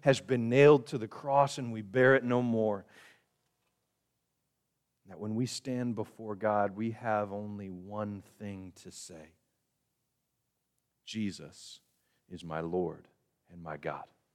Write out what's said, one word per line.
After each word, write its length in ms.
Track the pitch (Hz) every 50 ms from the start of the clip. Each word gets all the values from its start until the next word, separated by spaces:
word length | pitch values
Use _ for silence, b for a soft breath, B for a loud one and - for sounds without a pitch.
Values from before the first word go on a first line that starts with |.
has 200 | B 143 135 -
been 280 | - - 131 120 113 117
nailed 400 | 123 135 143 147 151 139 120 -
to 100 | - 120
the 80 | 110
cross 520 | 104 - - - 143 139 139 139 135 - 143
and 140 | 127 117
we 100 | 113 110
bear 340 | 104 98 98 127 127 131 135
it 80 | 135 120
no 180 | 123 123 123
more. 440 | 123 120 117 113 110 107 104 98 95 b b b b b b b b b b _ _ _ _ _ _ _ _ _ _ _ _ _ _ _ _ _ _ _ _ _ _ _ _ _ _ _ _ _ _ _ _ _ _ 101
That 100 | 92 78
when 160 | 104 107 107
we 120 | 113 127
stand 500 | 120 - - - 135 127 123 123 123 110
before 400 | 107 107 - - - 113 107 104
God, 400 | 92 107 107 104 104 101 101 95
we 160 | 101 113 113
have 400 | 113 - 120 117 107 104 104 98
only 360 | 98 104 104 104 104 101 101 95
one 540 | 92 90 90 98 104 107 107 104 104 98 92 - - -
thing 340 | 104 101 98 92 92 90 87 - -
to 80 | 92
say. 400 | - - - - 87 80 78 80 82 _ _ _ _ _ _ _ _ _ _ _ _ _ _ _ _ _ _ _ _ _ _ _ _ _ _ _ _ _ _ _ _ _ _
"Jesus 760 | - - 110 107 98 85 - 76 71 - - - - - - _ _ _ _ _ _ _ _ _ -
is 160 | 90 85 87
my 160 | 82 78 80
Lord 480 | 82 85 87 92 90 82 80 - - _ _ _ _ _ _ _ _ -
and 80 | 87 87
my 160 | 85 80 76
God." 280 | 76 73 80 73 - - - _ _ _ _